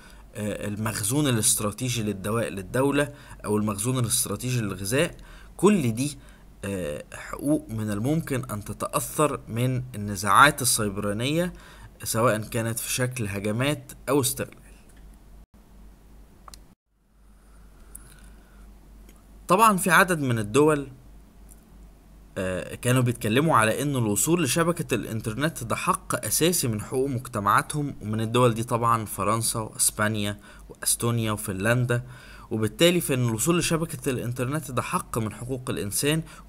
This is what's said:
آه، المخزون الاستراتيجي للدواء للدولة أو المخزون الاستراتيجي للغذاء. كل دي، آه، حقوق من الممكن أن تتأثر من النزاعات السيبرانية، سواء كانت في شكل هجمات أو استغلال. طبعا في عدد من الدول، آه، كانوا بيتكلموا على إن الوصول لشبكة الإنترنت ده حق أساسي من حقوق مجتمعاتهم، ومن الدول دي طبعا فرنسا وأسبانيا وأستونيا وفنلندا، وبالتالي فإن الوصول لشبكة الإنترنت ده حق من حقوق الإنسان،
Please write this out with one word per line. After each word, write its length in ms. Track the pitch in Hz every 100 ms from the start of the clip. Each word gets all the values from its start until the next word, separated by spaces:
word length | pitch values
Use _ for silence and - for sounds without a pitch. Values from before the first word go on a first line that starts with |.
| - - - 107
آه، 320 | 104 95 101
المخزون 600 | 104 110 107 107 139 147
الاستراتيجي 760 | 117 104 - 104 101 127 120
للدواء 460 | 104 95 98 113 87
للدولة 640 | 92 92 117 139 139 147 - - - -
أو 120 | 107
المخزون 420 | 104 101 117 131
الاستراتيجي 640 | 117 - - 104 123 123
للغذاء. 540 | 104 92 98 131 170 - - - - -
كل 360 | 180 208 123
دي، 240 | 110 143 - - - - - 98
آه، 380 | 95 78 73 -
حقوق 540 | - - - 139 151 123
من 220 | 110 107
الممكن 540 | 101 120 160 160 131 123
أن 120 | 107
تتأثر 760 | - - - 147 - - 147 135 -
من 360 | 113 127 127 127 104
النزاعات 640 | 104 101 104 104 139 151
السيبرانية، 920 | 123 - 104 98 101 101 127 160 180 170 - - - -
سواء 340 | 107 113 123 107
كانت 380 | 107 120 113 113
في 120 | -
شكل 360 | - 127 127 104
هجمات 640 | 101 104 110 135 147 - - -
أو 120 | 143
استغلال. 380 | 127 - - - - - - - - - - - - - - - - - - - - - - - - _ _ _ _ _ - - - - - - - - - - - - - - - - - - - - - - -
طبعا 300 | 180 220 190
في 140 | 185
عدد 280 | 165 185 170
من 200 | 135 113
الدول، 480 | 104 123 151 147 135 - - - - - - - - - - - - - - -
آه، 380 | 92 90 - -
كانوا 260 | 120 127
بيتكلموا 560 | 123 120 110 117 160 127
على 240 | 110 107
إن 140 | 143 131
الوصول 480 | 113 101 151 175
لشبكة 520 | 135 165 165 170 - 120
الإنترنت 680 | - 110 110 107 151 -
ده 120 | 113 110
حق 500 | - 185 - 131 113
أساسي 420 | - 160 175 123
من 140 | 107
حقوق 280 | 98 131 139
مجتمعاتهم، 840 | 123 127 110 101 117 147 151 143 -
ومن 200 | 104 110
الدول 320 | 113 120 123
دي 100 | 110
طبعا 420 | 110 117 117 117 104
فرنسا 540 | - 98 113 113 117
وأسبانيا 800 | 110 - - - 107 110 101 104 - - -
وأستونيا 640 | - - - 117 117 110
وفنلندا، 720 | 107 - 92 107 123 123 120 127 - - - -
وبالتالي 500 | 110 107 - 170 180
فإن 260 | 165 131 120
الوصول 320 | 110 135 175
لشبكة 500 | - 165 165 127 143
الإنترنت 600 | 123 110 123 127 156 151
ده 100 | 120
حق 360 | - 180 - -
من 160 | 110
حقوق 360 | - 123 131 127
الإنسان، 540 | 87 98 - 139 160 160 -